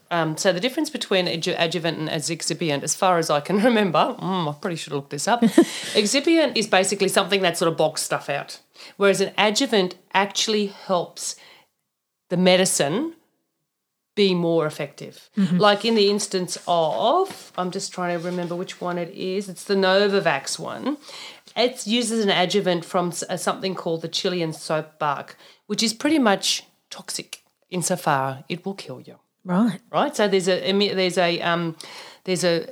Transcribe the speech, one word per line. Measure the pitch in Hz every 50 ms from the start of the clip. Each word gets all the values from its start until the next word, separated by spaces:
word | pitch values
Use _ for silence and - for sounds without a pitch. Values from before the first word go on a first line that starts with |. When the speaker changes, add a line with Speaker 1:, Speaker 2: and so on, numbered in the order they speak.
| _ _
Speaker 1:
Um, | 175 170 160 156 156 151
so | - 196 180
the | 180
difference | 185 262 254 330 302 302
between | - - - - 208 185 180
adju-, | 165 - 165 156 180 165 -
adjuvant | 170 170 170 175 160 170 156 -
and | 156 156
as | - 160 143 -
excipient, | 165 160 - - 214 - 175 156 143 139 135
as | 143 -
far | - 202 185 180 170
as | 160 165
I | 156 147
can | 147 - 175 208 220
<laughs> | 254
remember, | 233 214 208 185 151 156 196 - 226 -
mm, | 165 175 190 185 165 147
I | 147
probably | 147 - 196 170
should | 151 - 156 147
have | 139
looked | 139 -
this | - 147 - 196
up. | 226 - 233
Speaker 2:
<laughs> | 220 - - - - - - - - -
Speaker 1:
Excipient | 208 214 208 - 277 277 339 330 330 302 254 233
is | 226 -
basically | - - 185 196 196 208 196 196 185
something | - 214 185 180 202 196 190
that | 175 165 -
sort | 180 165
of | 160
bogs | 139 156 151 - -
stuff | - - 156 139 - -
out, | 143 143 143 - - - - _ _ - - - -
whereas | - 196 202 190 165
an | 196 190 -
adjuvant | - 196 214 208 220 277 - 226 202 185 180 - - _ _ -
actually | 190 202 202 - - - 226 214 214 208 196
helps | 196 - - - 190 175 160 - - - - - - - - - - - _ _ _ _ _ _ _ _ _ _ _ _ _ _
the | 180 170
medicine | 185 180 185 180 185 - - - 156 139 151 226 311 330 320 - _ _ _ _ _ _ _ _ _ _ _ _ _ _ _ _ _ _ _
be | - 202 190 180
more | 175 170 165 165 165 151
effective. | 151 151 - 151 139 - - 147 - - - - _ _
Speaker 2:
Mm-hmm. | 208 196 151 180 175
Speaker 1:
Like | 208 208 208 202 -
in | 233 226
the | 220 202 202
instance | 202 208 202 - - 190 180 170 - - - -
of, | 175 170 160 156 156 - - 233 302 359 381 381 - - - - - -
I'm | 180 180 170
just | 196 190 - -
trying | 185 180 175 175 170
to | 165
remember | 180 180 180 175 165 175
which | 175 185 180 - -
one | 175 180 175
it | 175 175 165
is, | - - - 185 185 202 196 190
it's | 175 - -
the | - 202
Novavax | 196 190 185 185 196 208 202 196 196 170 165 147 135 - - - -
one. | - 123 117 113 - 262 294 - - - - - - - - - _ - -
It | 214 233 247 247 - -
uses | 208 226 247 233 208 226 226 214
an | 196
adjuvant | 170 165 185 180 190 208 170 185 175 170 165
from | - - 185 175 175
s-, | 156 - - -
uh, | 185
something | 165 - 208 185 - - 190 180
called | - - 175 165 160 165
the | 160
Chilean | - - - 190 180 180 165 160 156
soap | - - - 165 156 156 - - -
bark, | 156 147 139 135 139 - - - - - - _ _
which | - 208 202 220
is | 226 226
pretty | - - 294 320 311
much | 247 214 196 190 - - - - - _ _ _ _ _
toxic | - - - - - - - - - - _ _ _ _ _ _
insofar | 180 180 160 - 185 175 - 165 147 135 135 135 131 127 - -
it | 156 160 -
will | 196 196
kill | 190 - 160 127 127
you. | - - 117 - _ _ _ _ -
Speaker 2:
Right. | 185 180 185 233 233 160 - - _
Speaker 1:
Right? | - 160 240 294 285
So | - 214 202
there's | 190 190 170 185
a, | 180 175 - 185
a | 190
mi-, | 196 208 196 175
there's | 190 185 180 175 190
a, | 175 170 175 165
um, | - 175 170 170 170 165 160 - - - - - - - - - _
there's | 185 185 165 180
a, | 175 170 165 - -